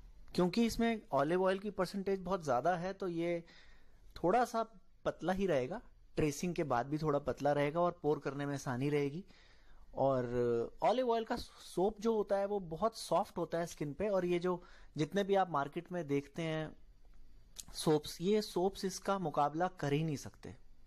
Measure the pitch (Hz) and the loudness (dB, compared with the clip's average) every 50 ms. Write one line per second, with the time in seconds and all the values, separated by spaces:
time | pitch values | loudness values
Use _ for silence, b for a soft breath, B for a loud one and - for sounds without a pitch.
0 | - - - - - - - 170 180 175 175 233 233 220 - - 233 233 226 214 | -20 -20 -20 -20 -16 -6 0 0 0 2 2 2 0 2 2 0 0 0 0 -2
1 | - - 143 135 143 151 175 185 190 185 190 196 202 208 196 - 180 175 - 196 | -4 -2 0 2 2 2 2 2 2 2 0 0 -2 -4 -4 -2 -2 -2 -4 -4
2 | 185 196 196 196 180 175 196 180 156 143 120 123 139 170 185 160 175 190 190 190 | -2 -2 -2 -2 -2 -2 -2 -2 0 2 2 2 4 2 2 2 0 -4 -6 -4
3 | 196 180 170 165 170 175 170 170 170 B B B B B B B B B B B | -4 -4 -2 -2 0 0 0 -2 -4 B B B B B B B B B B B
4 | B B - - - 175 208 247 247 - - 226 220 - - - - - - - | B B -6 -2 2 4 4 4 4 2 0 -2 -4 -4 -8 -18 -20 -20 -14 -6
5 | - 156 - - 156 170 190 190 196 180 156 131 127 135 185 247 - - - - | -4 -4 -4 -2 0 0 0 2 2 2 4 2 2 0 -4 -8 -10 -14 -20 -20
6 | - - - - 156 147 143 - 185 175 165 175 160 139 127 117 123 139 151 147 | -20 -8 -2 0 0 0 0 0 -2 -2 0 0 0 2 2 2 2 0 -2 0
7 | 160 156 143 143 139 127 117 - 139 143 147 143 143 147 147 170 175 175 175 - | 2 2 2 2 2 -2 -2 0 2 2 4 4 4 2 2 2 2 2 0 0
8 | - 147 156 143 - 147 135 143 143 143 143 135 - 143 120 123 139 147 147 147 | 0 0 0 0 -2 -4 -4 -4 -4 -4 -4 -4 -4 -4 -2 -2 0 0 2 2
9 | 143 139 143 180 - - b b b b b b b b b b b b - - | 0 0 -2 -6 -12 -14 b b b b b b b b b b b b -2 2
10 | 131 135 135 127 123 120 120 123 123 120 117 117 117 - - - 151 175 220 254 | 2 4 4 2 2 0 2 2 2 4 2 2 0 -2 -2 0 2 2 2 2
11 | 262 233 226 226 226 - 247 - - - - - - - - 170 185 202 - - | 2 2 2 0 0 -2 -4 -6 -6 -10 -16 -20 -18 -6 -2 0 0 0 0 0
12 | 202 226 226 214 196 - 202 196 202 196 208 202 185 160 165 160 208 226 - - | 0 0 2 2 2 2 2 0 0 0 -2 -4 -4 -6 -4 0 0 0 0 -2
13 | - - 165 175 208 - - 175 170 - - 165 175 165 - - 156 147 139 - | -2 0 2 2 0 0 -4 -6 -4 -2 -2 -2 -2 -4 -6 -6 -6 -6 -4 -4
14 | 196 214 196 185 180 175 175 175 170 185 180 175 B B B B B B B 147 | -2 0 2 2 2 2 2 2 2 0 -2 -2 B B B B B B B -4
15 | 160 - 185 202 202 190 196 196 185 180 160 139 139 143 - 175 165 - 180 175 | -2 0 0 0 2 4 4 2 4 2 2 0 0 -2 -4 -8 -8 -6 -6 -6
16 | 160 139 143 143 139 - - 170 165 160 156 156 156 - - - - - - - | -2 0 0 0 0 -2 -6 -6 -4 -2 -2 -4 -4 -6 -10 -16 -20 -20 -20 -20
17 | - - - - - - - - - - - - - - - - - 170 151 147 | -20 -20 -18 -18 -18 -18 -18 -20 -20 -18 -16 -16 -16 -14 -10 -2 2 2 2 2
18 | - - - - 165 196 214 214 208 - - 180 175 196 196 - - 185 180 - | 2 -2 -8 -4 0 2 2 2 2 0 -2 0 0 0 -2 -4 -6 -6 -6 -4
19 | - 202 196 190 180 147 - 151 143 147 151 160 180 180 - - 147 143 143 151 | -4 -2 -2 0 -2 -2 0 2 0 0 2 0 -2 -2 -2 -2 -2 0 0 0
20 | 160 160 143 120 - 92 - - - 87 - - - - - - - | 0 0 -4 -4 -8 -10 -14 -16 -16 -16 -16 -16 -18 -20 -20 -20 -20